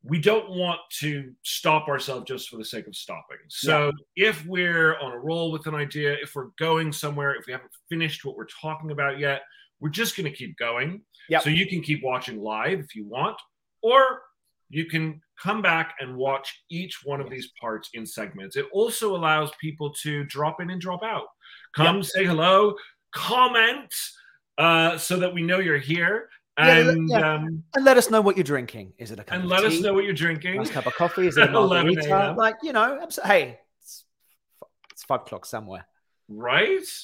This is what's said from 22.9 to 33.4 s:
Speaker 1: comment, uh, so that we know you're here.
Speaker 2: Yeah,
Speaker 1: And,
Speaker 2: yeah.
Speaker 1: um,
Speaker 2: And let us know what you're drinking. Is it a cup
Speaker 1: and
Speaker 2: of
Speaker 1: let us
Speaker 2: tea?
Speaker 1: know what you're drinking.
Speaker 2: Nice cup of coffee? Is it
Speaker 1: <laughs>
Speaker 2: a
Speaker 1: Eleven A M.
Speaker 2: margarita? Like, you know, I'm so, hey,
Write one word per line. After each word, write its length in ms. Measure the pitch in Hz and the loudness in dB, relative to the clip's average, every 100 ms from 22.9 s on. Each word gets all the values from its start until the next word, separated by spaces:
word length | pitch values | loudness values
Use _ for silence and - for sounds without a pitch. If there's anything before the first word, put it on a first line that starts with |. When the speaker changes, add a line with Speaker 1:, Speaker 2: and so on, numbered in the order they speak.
| _ _ | _ _
Speaker 1:
comment, 800 | - - 247 254 240 226 277 233 - - - - _ _ - | -8 -2 4 6 6 4 2 -8 -8 -10 -12 -20 _ _ 2
uh, 400 | 165 165 165 165 | 4 6 4 2
so 200 | - 180 | -2 0
that 160 | 180 | 0
we 80 | 175 | -2
know 180 | 170 185 | 0 0
you're 180 | 185 143 | 2 0
here. 520 | 135 170 170 220 226 - _ - | 0 0 0 0 -6 -20 _ 4
Speaker 2:
Yeah, 200 | 160 165 | 8 8
Speaker 1:
And, 320 | 160 165 160 | 8 4 2
Speaker 2:
yeah. 240 | 233 156 156 | 2 2 0
Speaker 1:
um, 280 | 156 160 - 269 | -4 -8 -4 4
Speaker 2:
And 100 | 269 | 8
let 120 | 254 | 8
us 120 | - | 6
know 100 | 220 | 4
what 160 | 202 190 | 4 2
you're 60 | |
drinking. 500 | 143 143 120 113 95 - | 0 -2 -4 -12 -18 -16
Is 140 | 113 | -16
it 80 | 107 | -14
a 40 | |
cup 100 | - 180 | -8 -6
Speaker 1:
and 80 | 180 | 0
Speaker 2:
of 40 | |
Speaker 1:
let 140 | 185 | 2
us 100 | 214 | 4
Speaker 2:
tea? 80 | 165 | 2
Speaker 1:
know 120 | 202 | 2
what 100 | 196 | 2
you're 100 | 196 | 0
drinking. 440 | 156 170 156 175 190 | 0 -2 -2 -4 -4
Speaker 2:
Nice 120 | 160 | -4
cup 160 | 143 123 | -4 -4
of 80 | |
coffee? 320 | - 175 - 180 | 0 0 2 2
Is 100 | 147 | 6
it 120 | 220 | 6
Speaker 1:
<laughs> 40 | |
Speaker 2:
a 40 | 233 | 6
Speaker 1:
Eleven 400 | 196 175 165 175 | 4 4 4 2
A 60 | |
M. 60 | 151 | 2
Speaker 2:
margarita? 260 | 190 - - | 2 2 2
Like, 180 | 220 214 | 0 0
you 100 | 311 | -2
know, 260 | 247 233 277 | 2 2 0
I'm 80 | 226 | -8
so, 120 | - | -6
hey, 360 | - 240 | 4 4